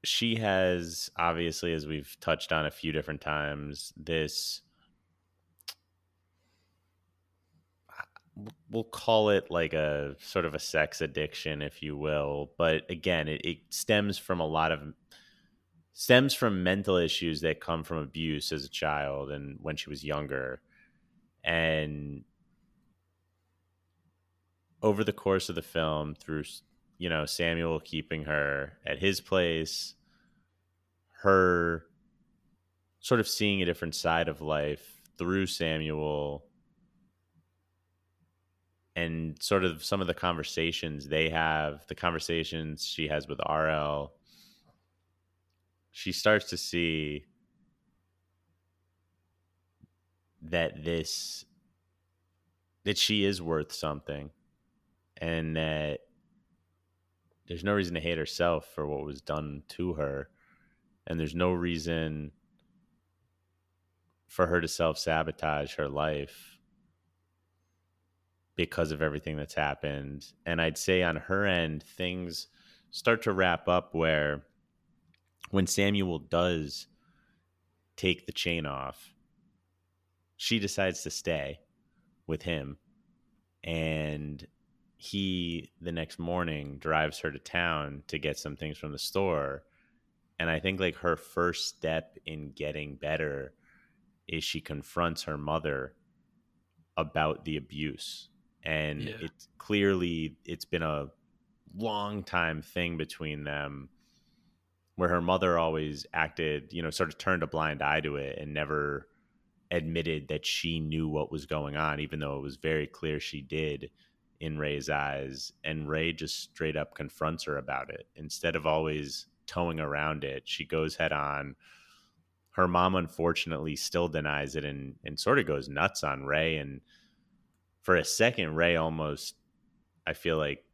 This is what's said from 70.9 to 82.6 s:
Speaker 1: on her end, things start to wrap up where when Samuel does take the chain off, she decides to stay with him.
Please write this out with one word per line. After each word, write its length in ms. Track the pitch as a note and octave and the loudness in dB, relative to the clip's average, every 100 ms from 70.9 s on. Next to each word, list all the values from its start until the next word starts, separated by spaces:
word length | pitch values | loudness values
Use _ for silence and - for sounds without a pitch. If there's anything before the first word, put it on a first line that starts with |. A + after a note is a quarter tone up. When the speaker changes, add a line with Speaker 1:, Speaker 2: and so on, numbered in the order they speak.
| F#2 | 4
Speaker 1:
on 140 | F2 D#2 | 4 0
her 300 | - G2 G2+ | -2 0 2
end, 360 | F2 D#2+ D2+ | 2 0 -4
things 680 | - - F2+ F2+ F2 D#2+ - _ - - _ | -10 -8 -6 -4 -8 -10 -12 _ -20 -20 _
start 320 | - - A2+ | -2 2 2
to 100 | A2+ | 2
wrap 340 | F#2+ F#2 E2+ - | 4 4 4 4
up 280 | F2+ - | 2 2
where 500 | E2 D#2+ D#2 D2 D2 - _ _ _ _ _ _ _ _ _ - | 0 4 4 2 -2 -8 _ _ _ _ _ _ _ _ _ 0
when 160 | G2 F#2 | 2 2
Samuel 520 | - G2+ G2+ F#2 D#2+ | 4 4 4 0 -2
does 680 | - E2+ F2+ E2+ C#2+ - - _ _ _ _ _ _ _ _ _ _ - | 0 2 4 2 -2 -8 -14 _ _ _ _ _ _ _ _ _ _ 0
take 300 | F#2 E2+ - | 2 2 -2
the 60 | |
chain 340 | - F2 E2+ D2+ | -4 -2 -2 -2
off, 480 | C2+ C2+ - - _ _ _ _ _ _ _ _ _ _ _ _ - | -4 -6 -10 -20 _ _ _ _ _ _ _ _ _ _ _ _ -8
she 220 | - A2+ | 0 2
decides 440 | G2 - F#2+ E2+ | 2 2 0 0
to 80 | D#2 | -6
stay 500 | - - D#2 C#2 D#2 _ _ _ _ _ _ - | -4 -2 -2 -2 -10 _ _ _ _ _ _ -6
with 160 | D#2+ | -4
him. 340 | F2 D#2+ | -2 -2